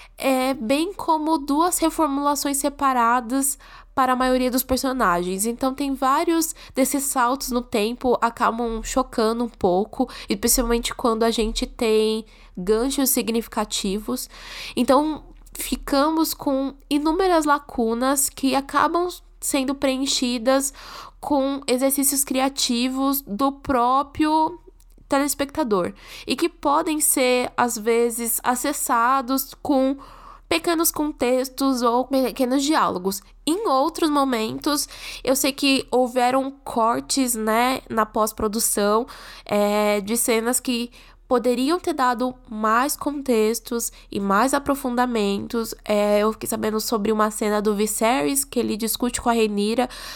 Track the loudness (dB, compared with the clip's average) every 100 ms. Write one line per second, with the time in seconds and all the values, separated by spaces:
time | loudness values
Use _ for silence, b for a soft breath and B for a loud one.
0 | B -4 0 0 0 -2 0 0 0 -4
1 | 0 0 2 0 0 2 2 2 0 0
2 | 0 0 0 0 -2 -2 -2 0 0 2
3 | 2 2 0 -2 -2 -4 B B -6 0
4 | 2 2 2 2 2 0 0 -2 0 0
5 | 2 2 0 -2 -2 -2 -2 -2 -4 -2
6 | 0 2 2 0 0 B B 0 0 0
7 | -2 0 0 0 -2 -4 -2 -2 -2 0
8 | 0 2 0 0 0 0 -2 -4 -2 -2
9 | 0 0 0 0 -4 0 2 2 0 -2
10 | -4 B -6 -2 2 2 2 0 -2 -2
11 | 0 2 2 2 -2 -2 -6 -2 2 2
12 | 2 -2 -6 b b -6 0 0 0 0
13 | 0 0 0 -2 -2 -4 -4 -4 -2 -4
14 | -4 -6 -8 B B B B 0 4 4
15 | 2 -4 -10 -20 -16 -12 -8 -8 -2 0
16 | 2 2 0 -2 -2 -2 -2 -8 -4 -2
17 | 0 2 2 2 2 0 -2 -2 0 0
18 | 0 0 -2 -2 0 0 0 0 2 2
19 | -2 -6 -16 -12 -2 -2 0 0 0 0
20 | -2 -2 -2 0 2 2 0 B B B
21 | B -10 0 0 0 -2 -2 0 2 2
22 | 0 0 -2 0 0 0 0 0 0 0
23 | 0 -2 -4 -2 -2 -2 -2 2 2 2
24 | 0 -2 2 2 0 -4 -18 -20 -20 -20
25 | -2 0 0 -2 -4 -2 0 0 -2 -6
26 | B B -6 -2 -2 -2 0 2 0 0
27 | 0 2 2 2 0 0 -2 0 0 2
28 | 2 -2 -4 -2 -2 0 -2 -2 0 2
29 | 2 2 0 -2 -4 -6 0 2 2 -2
30 | B B B B -4 -2 0 0 0 0
31 | -4 -2 0 0 0 -2 0 2 2 2
32 | 2 0 0 0 0 2 2 2 2 0
33 | -2 -4 b -10 -4 -2 2 2 2 0
34 | 0 2 2 0 -2 -4 -2 -2 -2 B
35 | B B 0 0 0 0 2 2 2 0
36 | 0 2 2 2 -2 -6 -6 0 2 0
37 | -2 0 0 -2 0 2 0 -2 -4 -2
38 | 0 0 -2 -2 -4 0 0 0 2 2
39 | 0 B B B -2 0 2 2 2 0
40 | 0 0 2 0 0 -2 -2 -2 -4 B
41 | B -14 -2 2 2 2 2 0 -2 0
42 | 0 0 -2 -6 -12 -4 0 2 0 -2
43 | -4 -4 0 2 2 0 -4 -6 -6 B
44 | B -4 0 2 2 0 0 -2 -2 -2
45 | 0 0 0 -2 -4 -4 -6 -6 -2 0
46 | 4 4 2 -2 -4 -4 -2 -2 -2 0
47 | 2 2 0 0 0 2 2 2 0 0
48 | 2 2 0 -2 -2 -2 -2 -2 -4 -2
49 | -2 -2 0 2 2 2 0 0 -2 B
50 | B